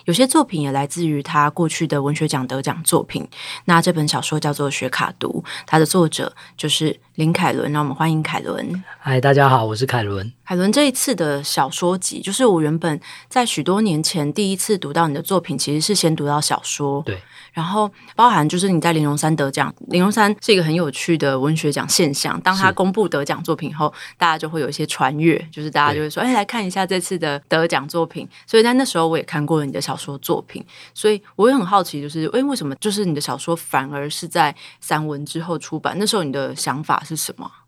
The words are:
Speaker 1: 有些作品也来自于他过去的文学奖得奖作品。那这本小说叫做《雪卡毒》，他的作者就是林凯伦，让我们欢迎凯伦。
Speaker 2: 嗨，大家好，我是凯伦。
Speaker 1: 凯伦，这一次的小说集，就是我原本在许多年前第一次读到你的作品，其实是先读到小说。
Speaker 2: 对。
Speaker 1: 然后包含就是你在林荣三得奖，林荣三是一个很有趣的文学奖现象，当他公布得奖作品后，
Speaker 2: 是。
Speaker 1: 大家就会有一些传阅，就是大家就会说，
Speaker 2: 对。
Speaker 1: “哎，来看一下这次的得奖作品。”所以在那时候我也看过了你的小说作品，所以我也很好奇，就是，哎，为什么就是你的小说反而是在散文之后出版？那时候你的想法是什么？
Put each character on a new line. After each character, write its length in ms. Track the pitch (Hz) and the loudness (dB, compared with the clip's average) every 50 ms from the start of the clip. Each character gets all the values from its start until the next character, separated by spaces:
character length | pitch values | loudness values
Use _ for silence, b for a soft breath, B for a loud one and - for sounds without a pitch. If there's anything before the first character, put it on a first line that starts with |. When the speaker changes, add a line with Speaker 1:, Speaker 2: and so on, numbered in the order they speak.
| B | B
Speaker 1:
有 80 | 180 | 0
些 140 | 165 208 262 | 2 2 4
作 180 | 254 - 320 269 | 4 4 2 2
品 160 | - 180 156 | 2 0 -4
也 100 | 143 139 | -2 -2
来 160 | 135 139 143 | -2 -2 -2
自 200 | 143 - 170 170 | -4 -4 -2 -2
于 160 | 160 147 143 | 0 0 -2
他 260 | 139 - 160 151 147 151 | -2 -2 0 2 2 2
过 180 | - - 170 | 2 0 -2
去 200 | 156 - - 165 | 0 0 -2 -2
的 160 | 139 156 143 | 0 0 0
文 120 | 135 143 151 | 0 0 0
学 140 | - 156 147 | 0 -2 -2
奖 180 | 151 131 127 | -2 -2 -4
得 140 | 131 131 135 | -4 -4 -4
奖 220 | 135 147 - 170 160 | -4 -4 -4 -4 0
作 180 | - 175 143 | 2 2 2
品。 240 | - - - - 71 - B B B B B B B | 0 0 -6 -8 -8 -10 B B B B B B B
那 160 | 185 170 165 | 4 4 6
这 100 | 165 180 | 6 4
本 160 | 170 160 151 | 2 2 0
小 140 | 147 - - | 0 0 -2
说 180 | - - 156 151 | -2 -2 -2 -2
叫 140 | 147 147 | 0 -2
做 180 | 139 - 143 139 | -2 0 -2 -2
《雪 160 | - - 131 127 | -2 -4 -4 -4
卡 200 | - - 107 - - - | -2 -2 -2 -4 -4 -4
毒》， 240 | - - - - - B B B B | -6 -4 -4 -6 -8 B B B B
他 120 | - 151 160 | 2 4 4
的 80 | 156 | 4
作 200 | - - 185 165 | 4 4 4 4
者 300 | 156 - - - - - B B B B - | 4 2 -2 -6 -6 -8 B B B B -6
就 100 | - 151 | -4 -2
是 300 | - - 156 147 - - _ _ - | 0 0 0 -2 -2 -4 _ _ -4
林 180 | - 156 160 | 0 2 2
凯 200 | 170 - 175 131 | 2 2 2 2
伦， 180 | 117 127 120 143 | 2 0 -2 -2
让 100 | 147 147 | 0 0
我 60 | 147 | -2
们 80 | 135 131 | -2 -2
欢 160 | - 156 165 | 0 0 2
迎 100 | 156 156 | 2 0
凯 200 | 151 156 156 104 | 0 -2 -4 -6
伦。 420 | - - - - - 156 175 185 185 B B B | -4 -4 -6 -6 -6 -6 -8 -8 -10 B B B
Speaker 2:
嗨， 220 | - 135 131 127 | -4 0 2 4
大 120 | 131 139 | 4 6
家 160 | 139 143 139 131 | 6 6 6 6
好， 160 | 131 120 110 | 6 4 2
我 120 | 110 107 | 0 -2
是 100 | 110 131 | -2 -2
凯 160 | 127 127 120 | -2 0 -2
伦。 300 | 104 101 98 95 98 117 - _ - | -2 -2 -4 -6 -6 -8 -12 _ -8
Speaker 1:
凯 120 | - 185 | -4 -2
伦， 160 | 180 185 208 | 0 2 2
这 160 | 214 277 294 269 | 4 4 4 2
一 20 | |
次 220 | 254 - - 285 220 | 2 0 -2 -2 -2
的 260 | 175 165 147 143 143 147 | 0 0 -2 -2 -2 -4
小 260 | - - 160 135 131 | -4 0 0 0 0
说 260 | - - 180 175 185 | 0 -2 0 0 0
集， 240 | 185 - - - - | 0 -4 -6 -6 -6
就 120 | - 190 | -6 -4
是 120 | 196 - 262 | 0 2 4
我 160 | 226 185 160 | 4 4 4
原 160 | 156 147 160 160 | 4 2 0 0
本 200 | 175 165 147 139 B B B B B B | 0 -2 -2 -4 B B B B B B
在 180 | - 254 240 | 0 0 0
许 160 | 226 - 160 | 0 -2 -2
多 180 | 139 175 190 208 | 0 0 2 2
年 220 | 220 196 156 151 | 2 2 0 0
前 300 | 156 - - 160 147 147 | 0 -2 -2 -2 -2 -2
第 180 | 147 214 202 190 | 0 0 0 0
一 60 | 196 | 0
次 200 | 185 - - 208 | -2 0 0 -2
读 160 | 180 - 139 | -2 -2 -2
到 140 | 143 170 165 | 0 0 2
你 80 | 156 139 | 0 0
的 80 | 139 | -4
作 180 | - - 190 175 | -2 0 0 -2
品， 160 | 180 - - | 0 -2 -4
其 160 | - - 143 | -4 -2 -2
实 80 | 147 156 | -2 0
是 140 | 156 - 208 | 0 0 0
先 220 | - - 160 160 | 2 2 2 2
读 100 | 156 147 | 2 0
到 140 | 143 147 151 | 0 0 0
小 200 | 147 - 147 - - | 0 0 -2 -2 -4
说。 360 | - - - 143 139 139 143 151 | -6 -6 -4 -2 -2 -2 -4 -4
Speaker 2:
对。 160 | 120 98 92 B B B B B B | -6 -8 -10 B B B B B B
Speaker 1:
然 120 | B 170 160 | B -6 -4
后 240 | 175 202 214 214 202 B B B B B | -2 0 0 0 -2 B B B B B
包 160 | - 233 247 | 6 6 6
含 180 | 208 160 147 151 | 6 6 2 2
就 80 | 180 | 2
是 120 | 180 190 196 | 2 2 2
你 120 | 180 156 | 2 4
在 120 | 170 170 | 2 2
林 100 | 165 156 | 2 2
荣 160 | 151 147 147 151 | 2 0 0 0
三 160 | - 156 160 | 2 2 2
得 160 | 151 143 135 | 2 0 0
奖， 240 | - 151 139 - - - - - | 0 0 -2 -2 -4 -12 -8 0
林 120 | - 180 | 2 2
荣 120 | 180 208 | 4 4
三 220 | 202 226 208 202 208 - | 4 4 2 2 2 0
是 120 | - - | 2 2
一 40 | 208 | 4
个 60 | 185 | 4
很 100 | 160 156 | 4 2
有 160 | 156 180 170 143 | 2 0 0 -2
趣 280 | - - - 180 165 147 | -4 -4 0 0 0 2
的 200 | 147 139 135 131 | 2 0 0 2
文 180 | 135 151 160 | 2 0 0
学 160 | 156 - 147 | 0 0 -2
奖 160 | 139 139 - 151 | -2 -2 -2 0
现 240 | - - 175 139 | 2 2 2 2
象， 280 | 139 - - 151 - - | 2 -2 -2 -4 -2 0
当 160 | - 180 190 | 2 2 2
他 140 | 190 190 185 | 4 2 2
公 220 | 185 - 185 190 | 4 4 2 2
布 160 | 185 220 202 165 | 2 2 0 0
得 160 | - 143 143 | 0 -2 -2
奖 180 | - 151 - | -2 -4 -4
作 140 | 165 165 156 | -2 -2 -2
品 180 | - 156 135 151 | -2 -2 -6 -4
后， 180 | 156 151 147 - | -2 -2 -2 -2
Speaker 2:
是。 180 | - - - - | -4 -18 -12 -4
Speaker 1:
大 140 | - 175 165 | 0 2 2
家 80 | 160 160 | 2 2
就 100 | 160 156 | -2 -6
会 120 | 165 160 | -4 -4
有 80 | 135 139 | -4 -4
一 40 | |
些 140 | 147 - 151 | -2 -4 -4
传 300 | - - - 139 131 151 147 | -4 -2 0 0 0 2 4
阅， 300 | 160 170 151 - 160 160 | 4 4 4 2 0 -6
就 120 | - 156 | -10 -8
是 80 | 151 156 | -6 -2
大 180 | 165 151 147 147 | 2 4 4 4
家 60 | 147 | 2
就 60 | 151 | 0
会 100 | 151 151 | -2 -4
说， 120 | - - | -2 -2
Speaker 2:
对。 40 | 226 254 | 0 2
Speaker 1:
“哎， 40 | 254 | 2
来 100 | 214 202 | 0 0
看 200 | - 240 233 202 | 0 -2 -4 -2
一 60 | 180 | -2
下 140 | - 190 190 | -2 -2 -2
这 140 | 185 196 185 | 0 -2 -2
次 180 | 175 - 190 170 | -2 -4 -4 -2
的 200 | 160 151 143 143 - - | -2 -2 -4 -4 -2 0
得 180 | 160 160 165 | 2 2 2
奖 220 | 165 165 131 139 147 | 2 0 0 -2 -2
作 180 | - 170 165 | -2 -2 -2
品。” 220 | 160 - 147 - - B B B | -2 -4 -12 -14 -14 B B B
所 140 | B - 220 | B 2 2
以 20 | |
在 120 | 226 240 247 | 4 4 2
那 100 | 262 269 | 2 0
时 120 | 262 - | 0 0
候 120 | 170 165 160 | 0 0 0
我 80 | 165 | 0
也 80 | 151 - | -2 -4
看 200 | - - 147 147 | -4 -4 -4 -2
过 140 | 147 165 151 | 0 0 0
了 60 | 147 | 0
你 60 | 135 | -2
的 80 | - - | -4 -6
小 160 | - - - | -6 -6 -8
说 200 | - - 147 139 135 | -8 -8 -10 -12 -8
作 220 | - - 151 - | -4 -2 -2 -2
品， 220 | - - - - - B B B B B B | -4 -8 -14 -16 -16 B B B B B B
所 160 | - - 214 | -2 0 0
以 100 | 214 196 b b b | 0 0 b b b
我 120 | - 202 254 | 2 4 4
也 60 | 277 | 4
很 100 | 262 180 | 4 2
好 180 | 180 202 196 | 2 2 2
奇， 180 | 180 - - 143 | 2 0 -6 -8
就 80 | 143 143 | -8 -6
是， 180 | 156 160 156 - | -6 -4 -4 0
哎， 100 | - 254 | 0 0
为 120 | 277 285 269 | 0 0 -2
什 120 | - 160 | -4 -4
么 80 | 139 135 | -6 -6
就 140 | - - 214 | -4 -4 -4
是 140 | 196 208 202 | -2 0 0
你 100 | 175 147 | 0 -2
的 60 | 147 | -2
小 160 | - - 123 | -2 -4 -6
说 200 | 135 - 165 170 | -4 -2 -4 -4
反 360 | 165 - - - 131 131 143 | -4 -4 -2 -2 -2 -2 -2
而 160 | 143 139 143 151 | -6 -6 -6 -6
是 200 | - - 175 160 | -8 -8 -8 -4
在 260 | - 175 156 143 - B B B B B | 0 2 2 2 0 B B B B B
散 240 | - - 165 151 156 | -6 -4 -2 -2 -2
文 200 | 151 147 143 147 | -2 -4 -6 -8
之 160 | - - 165 | -8 -6 -6
后 160 | 165 175 165 156 | -4 -4 -6 -6
出 220 | - - 160 147 | -6 -6 -8 -4
版？ 160 | - 139 127 175 | -4 -4 -2 -2
那 80 | 208 | -2
时 100 | 208 226 | 0 0
候 60 | 196 | 0
你 80 | 160 139 | 0 -2
的 240 | 131 143 135 131 135 | -2 -4 -4 -4 -6
想 300 | - - 147 127 147 151 | -6 -4 -4 -4 -4 -2
法 180 | - 147 - 147 | -2 -2 -2 -2
是 120 | - 160 | -6 -8
什 180 | 147 - - - | -6 -6 -8 -8
么？ 140 | - 170 - - - _ | -12 -14 -16 -16 -18 _